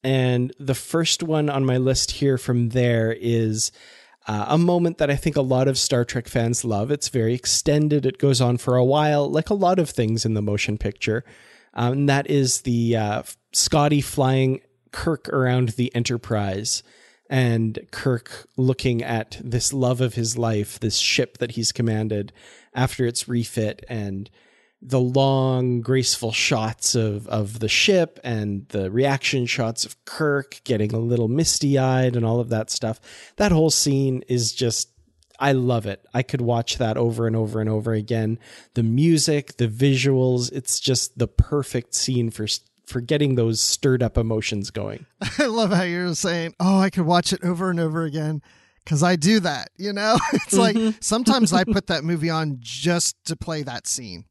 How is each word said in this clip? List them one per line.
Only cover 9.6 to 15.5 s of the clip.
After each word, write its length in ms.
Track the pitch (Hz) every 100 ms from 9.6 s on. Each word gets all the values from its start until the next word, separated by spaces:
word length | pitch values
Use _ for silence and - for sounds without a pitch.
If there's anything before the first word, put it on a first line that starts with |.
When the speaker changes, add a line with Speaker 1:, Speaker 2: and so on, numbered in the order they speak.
| 180 190
Speaker 1:
of 120 | 156
things 340 | - 110 113
in 100 | 110
the 80 | 107
motion 360 | 104 101 - 104
picture. 460 | 101 - - 110 - - - - _
Um, 180 | - 120
and 160 | 135 143
that 220 | 139 -
is 320 | 139 131 -
the, 340 | 131 117 117 113
uh, 260 | 104 107 - - _
Scotty 480 | - - 156 147 147
flying 600 | 135 - 131 131 131 135 _ _ _
Kirk 360 | - 165 151 -
around 400 | 139 127